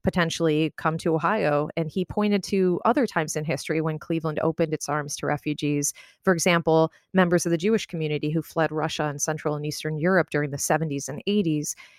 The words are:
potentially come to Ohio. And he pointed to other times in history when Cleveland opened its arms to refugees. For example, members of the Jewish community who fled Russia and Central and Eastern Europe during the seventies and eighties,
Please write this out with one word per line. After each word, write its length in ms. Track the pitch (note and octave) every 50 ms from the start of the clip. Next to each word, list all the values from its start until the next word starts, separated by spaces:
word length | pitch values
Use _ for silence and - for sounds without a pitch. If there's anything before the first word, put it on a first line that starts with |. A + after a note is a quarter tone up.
| _
potentially 680 | G3+ - F#3 E3+ E3 - - E3 D#3+ D3+ D3+ D#3+ D3+ -
come 200 | - - E3 D#3 D#3+
to 180 | - E3+ D#3+
Ohio. 520 | D#3+ D3+ E3+ G#3+ A3 F3 D3+ D3 D3 D3+ D#3+ -
And 140 | E3 E3 D#3
he 140 | - F#3+ F3+
pointed 400 | - - - G#3 G#3 G3+ G3+ -
to 360 | - G#3 G3 F#3 F3+ F3 - -
other 240 | A3 A#3+ D4+ B3 -
times 260 | - E3+ D#3 D3+ -
in 100 | D#3 D3+
history 360 | D3+ C#3 C3+ - - D#3 D#3+
when 180 | D#3 D#3+ D#3 D3+
Cleveland 400 | - - E3 E3 D#3 D#3+ D3+ -
opened 320 | - E3 D#3 - E3+ D3+
its 160 | D3+ C#3+ - -
arms 280 | D3 D3+ C#3+ C#3+ -
to 100 | - -
refugees. 640 | C#3+ D3 D3 - D3+ D3 - - D3 D3 D3 C#3+ - - - - - _ _
For 100 | _ F#3+
example, 600 | F#3 E3 - F#3 F3 E3+ D#3 E3 D#3+ D#3+ D#3+ D#3+ - _ _ _
members 320 | - F#3+ F#3 F3 F3 E3+ -
of 60 | E3+
the 80 | E3+ D#3+
Jewish 280 | E3 G#3+ A3+ G#3 -
community 440 | - - E3 D#3+ D3+ D3+ D3 C#3+ D3+
who 100 | D#3 E3
fled 300 | D3+ - - E3+ D#3+ D3+
Russia 340 | D3+ D#3 D3+ D#3+ - - D3+
and 160 | D3+ C#3+ C#3+
Central 360 | - - D3+ D#3 - D3+ D3+
and 100 | D3 D3
Eastern 320 | D3+ D3 - - D#3 D#3 D3+
Europe 300 | D3+ F3+ F#3+ F3+ D#3 -
during 200 | - D3 D3 C#3+
the 80 | C#3 C#3
seventies 500 | - - E3+ D3+ D#3+ D#3 C#3+ C#3 - -
and 120 | D3+ C#3+ -
eighties, 480 | - G#3 G#3 F#3+ D#3+ D#3 D3+ D3 - - - - - _